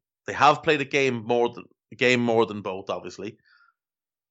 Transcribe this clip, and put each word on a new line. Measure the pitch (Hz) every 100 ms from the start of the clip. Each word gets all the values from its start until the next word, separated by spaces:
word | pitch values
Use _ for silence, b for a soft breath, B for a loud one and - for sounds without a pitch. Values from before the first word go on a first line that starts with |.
| _ _ -
They |
have | 101 135 147
played | - 151
a | 139
game | 147 135 120 107
more | 120 120
than, | 120 - _ _
a | 107
game | 123 123
more | 120 113 110
than | 104
both, | 98 92 98
obviously. | 90 90 - 98 - b b b b _ _ _ _ _